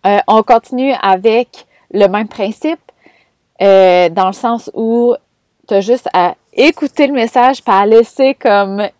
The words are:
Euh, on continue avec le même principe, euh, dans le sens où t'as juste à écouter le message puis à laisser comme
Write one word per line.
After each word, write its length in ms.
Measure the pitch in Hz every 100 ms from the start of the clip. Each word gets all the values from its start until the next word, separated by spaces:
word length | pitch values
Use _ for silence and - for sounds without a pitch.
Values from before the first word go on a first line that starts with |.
Euh, 140 | 202 202 -
on 160 | 220
continue 500 | 214 240 - 254 269 254
avec 640 | 196 185 220 226 240 - _ _ _
le 160 | 202 202
même 220 | 208 214
principe, 520 | - 208 214 311 330 _ _ _ _ _ _ _ _
euh, 480 | 196 190 185 180 175
dans 160 | 170 185
le 80 |
sens 360 | 190 233 233 -
où 400 | - 226 233 240 - _ _ _ _ -
t'as 140 | 202
juste 260 | 196 247 -
à 220 | 185 175 - _
écouter 540 | - 285 - 285 - 277
le 80 |
message 480 | 277 226 254 254 269
puis 100 | -
à 120 | 196 202
laisser 480 | 226 233 - 262
comme 520 | 269 247 202 196 202 208